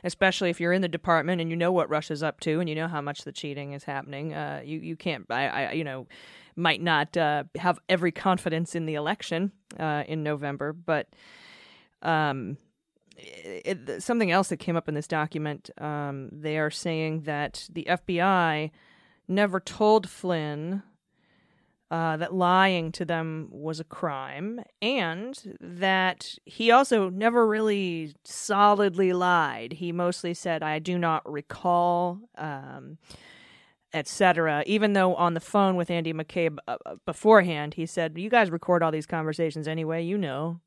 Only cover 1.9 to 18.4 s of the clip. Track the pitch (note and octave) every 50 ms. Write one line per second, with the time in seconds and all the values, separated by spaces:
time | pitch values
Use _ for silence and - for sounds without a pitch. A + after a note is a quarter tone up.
1.9 | D3+ D3+ D3+ - D#3+ C#3+ D#3+ D3+ - - - E3+ D#3 E3 F3+ E3 D3+ D#3 D#3+ E3
2.9 | E3 D3 C#3+ C#3+ C#3+ - - C#3 - - - D3 C#3+ C#3 C#3+ C#3 C#3+ C#3 - -
3.9 | C#3 C#3 C3+ C#3+ C#3 C#3 D3 D#3+ D3+ D3+ D3+ C#3+ C#3+ C#3+ - C#3 D#3 D#3+ - D#3+
4.9 | E3 D#3 - F3+ D3+ A#2+ F#2 - A2+ B2 C#3 B2 - B2 C3+ - - D#3+ D#3+ C#3+
5.9 | C3 C3 B2 - - - - - - - - - - - E3+ E3 D3+ - E3+ F3
6.9 | D#3+ D3 D3 - - F3 D#3+ D3 D3 D3 C#3 - - - E3+ F3+ E3+ - _ -
7.9 | F#3 F3 F3 F3 E3 - - G3 F#3 F3+ - F3+ D#3+ D#3+ E3+ - - E3+ D#3+ D#3
8.9 | D#3 D3 D3+ D#3 G#3 - - - E3+ E3 F#3+ G3+ - _ _ - - - D#3+ D#3
9.9 | D3+ D3 C#3+ - D#3 D#3+ D3+ D3+ D3+ C#3 D3 C#3+ C#3 C#3 C#3+ D3 D#3 F3 E3+ -
10.9 | D#3+ D3 - - _ _ - - - - - - - - - - - - _ _
11.9 | _ - - D#3+ E3 D#3 D#3 D3 C3+ C3+ A#2 F#2 C3+ - _ _ _ _ _ _
12.9 | _ _ _ _ _ - B2 - - F2 D#2+ F2 G2 F2+ - D#3+ G3 E3+ A#2+ -
13.9 | A2 E2+ - - A#3+ A#3 A3 F3+ E3+ F#3+ F#3+ - F3+ - - - E3 E3+ - -
14.9 | D3+ D3 D3+ - E3 D#3 D3+ D3+ - D#3 D3+ D3+ D3 C#3+ - - - - - D3+
15.9 | D3 D3 D3 C#3+ C#3 C3+ C3+ - - D3+ D3+ D#3 D3+ D#3 D3+ D3+ - - - F3
16.9 | D#3+ D#3+ D#3+ D#3+ D#3 D#3+ D3 D#3 D3 D3 D3 - - - - - E3 E3+ - -
17.9 | F3+ F3 _ - F3+ E3+ F3 G3 G3 F#3